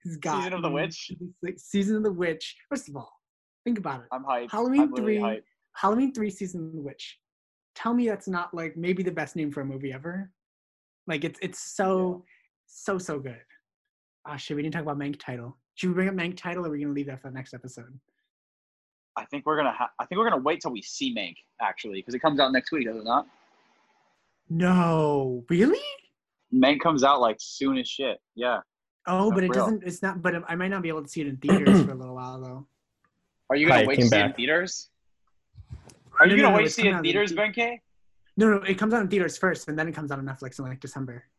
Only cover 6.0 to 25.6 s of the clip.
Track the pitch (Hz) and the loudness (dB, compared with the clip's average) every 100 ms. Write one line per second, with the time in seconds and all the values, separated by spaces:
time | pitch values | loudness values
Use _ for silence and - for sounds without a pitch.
6 | 269 254 214 185 190 170 160 160 139 - | 0 0 -6 -4 -10 -8 -10 -10 -12 -12
7 | - - _ _ _ _ _ - 226 240 | -18 -18 _ _ _ _ _ -8 -2 0
8 | 240 202 - 180 175 175 165 160 170 185 | 0 -2 -4 -4 -4 -6 -8 -4 -2 0
9 | 185 165 151 170 151 143 139 135 139 131 | -2 -4 -6 -4 -6 -4 -8 -8 -8 -10
10 | 156 185 196 _ _ _ _ _ _ _ | -10 -10 -12 _ _ _ _ _ _ _
11 | - 156 160 143 185 - - - 190 190 | -6 -4 -4 -6 -10 -10 -14 -2 0 2
12 | 185 180 - _ _ _ _ - - 190 | 0 -4 -12 _ _ _ _ -14 -6 -6
13 | 180 147 131 117 _ _ _ _ _ _ | -4 -8 -8 -14 _ _ _ _ _ _
14 | _ _ - 147 - 147 151 170 151 143 | _ _ -16 -14 -8 -4 -4 -4 -4 -4
15 | 143 147 - 123 120 - _ - 185 180 | -4 -8 -8 -10 -10 -16 _ -6 -2 0
16 | 190 190 170 180 180 175 170 147 147 143 | 0 0 -4 -6 -8 -6 -6 -4 -4 -4
17 | 143 135 135 131 131 147 131 - 117 135 | -6 -8 -12 -12 -14 -16 -16 -18 -20 -20
18 | _ _ _ _ _ _ _ _ _ _ | _ _ _ _ _ _ _ _ _ _
19 | _ - 107 143 139 156 139 110 123 - | _ -12 -10 -8 -2 0 0 0 -6 -6
20 | 120 185 226 165 131 156 165 120 - - | -8 0 0 2 0 -2 -4 -8 -10 -6
21 | 135 113 92 82 _ _ 110 92 117 98 | -6 -4 -8 -10 _ _ -6 -4 -8 -10
22 | 95 123 160 143 135 131 - 160 117 113 | -8 0 0 2 2 2 0 -4 -4 -6
23 | 110 127 - _ _ _ _ _ _ _ | 0 0 0 _ _ _ _ _ _ _
24 | _ _ _ _ _ 165 180 180 170 160 | _ _ _ _ _ 0 4 4 4 4
25 | 151 147 135 123 120 175 | 2 2 0 -4 0 4